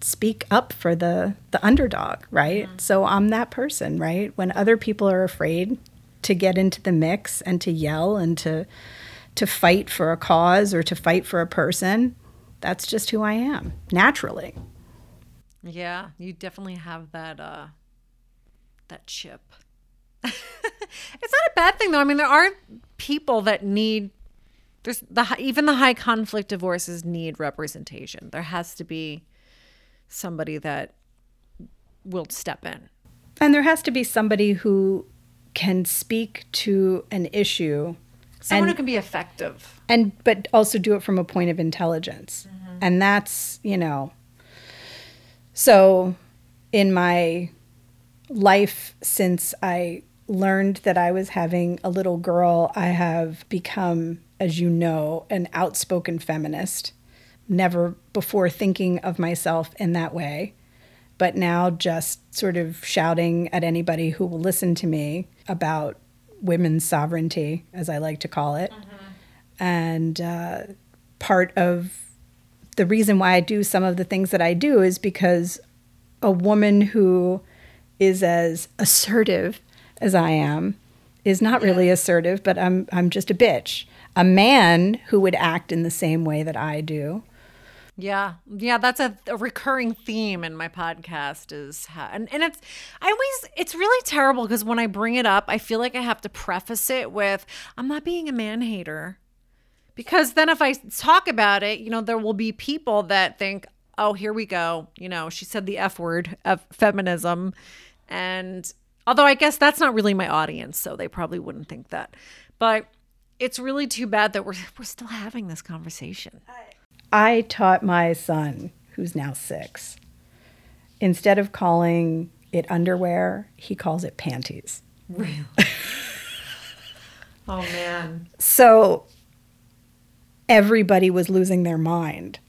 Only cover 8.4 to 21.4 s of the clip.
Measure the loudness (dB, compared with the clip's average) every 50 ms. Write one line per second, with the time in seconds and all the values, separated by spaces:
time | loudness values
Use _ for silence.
8.4 | -2 -4 -4 -4 -6 -8 -14 -20 -20 -20 -20 -20 -20 -20 -20 -20 -20 -14 -6 -4
9.4 | -2 -2 0 4 4 6 6 4 2 -4 -4 -2 0 0 0 0 2 4 4 6
10.4 | 6 6 6 6 4 2 2 0 -2 -2 -4 -2 0 2 2 2 0 -2 -2 -2
11.4 | -2 -2 -2 -2 0 0 -2 -2 0 0 2 2 0 0 -2 -6 -16 -20 -20 -20
12.4 | -20 -20 -16 -8 -6 -6 -6 -6 -6 -6 -6 -4 -4 -4 -4 -2 -2 -2 -2 -2
13.4 | -2 -2 -4 -6 -8 -10 -12 -14 -8 -2 2 4 4 4 4 0 -4 -8 -8 -10
14.4 | -14 -14 -16 -18 -20 -20 -20 -20 -20 -20 -20 -20 -20 -20 -20 -20 -20 -20 -20 _
15.4 | _ _ _ _ -20 -18 -14 -12 -10 -8 -8 -10 -12 -14 -16 -16 -16 -16 -14 -14
16.4 | -16 -16 -14 -14 -14 -14 -14 -14 -14 -14 -16 -16 -16 -16 -16 -14 -14 -14 -14 -16
17.4 | -16 -16 -16 -18 -18 -20 -20 _ _ _ _ _ _ _ _ _ _ _ _ _
18.4 | _ _ _ _ _ _ _ _ _ -20 -20 -20 _ -16 -16 -16 -16 -16 -20 -20
19.4 | _ _ _ _ _ _ _ _ _ _ _ _ _ _ _ _ -10 -10 -10 -10
20.4 | -14 -20 -14 -10 -10 -10 -10 -12 -16 -16 -16 -18 -20 -20 -16 -14 -6 -2 0 0